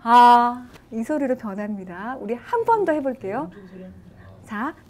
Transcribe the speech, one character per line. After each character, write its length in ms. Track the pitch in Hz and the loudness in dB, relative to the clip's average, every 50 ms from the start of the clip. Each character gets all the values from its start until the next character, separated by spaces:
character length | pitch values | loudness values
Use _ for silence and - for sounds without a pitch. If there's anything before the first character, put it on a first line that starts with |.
아, 640 | _ 226 233 247 240 240 240 240 240 240 240 247 247 - - - _ _ | _ 6 8 8 10 10 8 6 4 2 -2 -6 -14 -20 -20 -20 _ _
이 120 | - 226 | -8 -8
소리로 340 | 226 - 302 302 277 254 254 | -6 -4 -4 -2 -2 -2 -4
변합니다. 800 | 247 - 220 190 196 208 208 214 196 190 185 170 175 202 233 262 - | -4 -6 -12 -10 -8 -8 -8 -8 -10 -10 -14 -14 -12 -10 -12 -10 -10
우리 140 | 202 202 233 | -8 -8 -10
한 300 | 240 - - - 466 453 | -10 -8 -6 -4 -4 0
번 200 | 466 453 440 392 | 0 0 0 0
더 80 | 339 | -2
해볼게요. 580 | 311 302 269 269 247 254 - 190 196 247 302 247 - 208 196 185 190 185 185 185 185 - - - - - - - - - - | -2 -2 -2 -6 -8 -8 -10 -10 -8 -8 -10 -10 -14 -20 -20 -20 -20 -20 -20 -20 -20 -20 -20 -20 -20 -20 -20 -20 -20 -20 -18
자 300 | - 226 208 226 294 339 _ _ | -14 -10 -8 -8 -8 -10 _ _